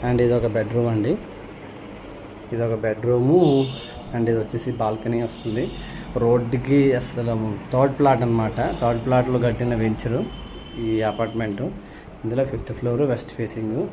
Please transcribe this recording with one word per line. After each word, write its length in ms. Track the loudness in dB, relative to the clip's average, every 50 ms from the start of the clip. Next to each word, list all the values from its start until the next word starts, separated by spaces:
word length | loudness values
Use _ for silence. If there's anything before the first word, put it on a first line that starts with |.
| 0 2
And 100 | 2 4 4
ఇది 100 | 4 4 4
ఒక 100 | 2 2 0
బెడ్‌రూమ్ 300 | 0 -2 0 0 0 2 2
అండి, 200 | 2 2 2 2 0 -2 -4 -12 -16 -16 -16 -16 -16 -16 -16 -16 -16 -16 -16 -16 -16 -16 -16 -16 -16 -16 -16 -16 -16 -16 -12 -8 -4
ఇది 80 | -2 0
ఒక 100 | 0 0 0 0
బెడ్‌రూమ్. 480 | -2 -2 0 2 2 4 4 4 6 6 6 6 6 6 4 2 2 -2 -10 -12 -14 -14 -14 -12 -8 -2
And 100 | 0 2 2
ఇది 80 | 2 2
వచ్చేసి 280 | 0 -2 -4 -6 -4 -4 -2 0
బాల్కనీ 360 | 0 0 0 -2 -2 -2 -2 0 -2
వస్తుంది. 380 | -2 -6 -6 -6 -4 -2 -2 -2 -4 -6 -10 -12 -12 -12 -12 -12 -6 -2 2 4
రోడ్డుకి 560 | 4 4 4 4 2 -2 -2 2 4 4 6 6 6 4 2
అసలు 340 | 0 -4 -6 -4 -2 0 0 0 0 -2 -4 -6 -6 -2 2
థర్డ్ 220 | 4 4 4 2 4
ప్లాట్ 260 | 4 4 6 4 4 2
అనమాట, 320 | 2 2 2 0 0 -2 -2 -2 -2 0
థర్డ్ 200 | 0 2 2 0 0 2
ప్లాట్లో 320 | 4 4 4 4 2 2 2
కట్టిన 300 | 2 0 0 0 0 0 2 2
వెంచరు 380 | 0 0 0 -2 -2 -2 -2 -2 -4 -6 -12 -14 -14 -14 -14 -16 -14 -10 -6 -2
ఈ 40 | 0 0 2 2 0
అపార్ట్మెంట్. 520 | 0 0 -2 -2 -2 -2 -2 -2 -2 -4 -4 -6 -6 -8 -14 -16 -18 -18 -18 -18 -18 -8 -6
ఇందులో 220 | -4 0 0 0 0
ఫిఫ్త్ 200 | -2 -6 -6 -8 -8 -4
ఫ్లోర్, 240 | -2 0 2 2 2 2 2
వెస్ట్ 200 | -2 -2 -10 -6 -6
ఫేసింగ్. 400 | -6 -4 -4 -4 -4 -2 -2 -2 -2 -4